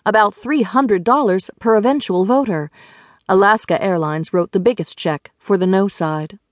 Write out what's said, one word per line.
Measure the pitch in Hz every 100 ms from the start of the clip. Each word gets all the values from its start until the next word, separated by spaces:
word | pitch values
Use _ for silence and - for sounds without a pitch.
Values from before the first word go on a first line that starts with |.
| -
about | 214 208
three | - 240 302
hundred | 185 240 262 190
dollars | 196 277 190 185 - -
per | 226 220
eventual | 233 285 - 180
voter. | 190 262 233 160 151 _ - - _ _ -
Alaska | 190 196 185 - 170
Airlines | 196 175 156 156 160
wrote | 185 170
the | 190
biggest | 208 240 165 -
check | 175 147 - _
for | - 190
the | 185
no | 190 196
side. | - 160 156 156 202 _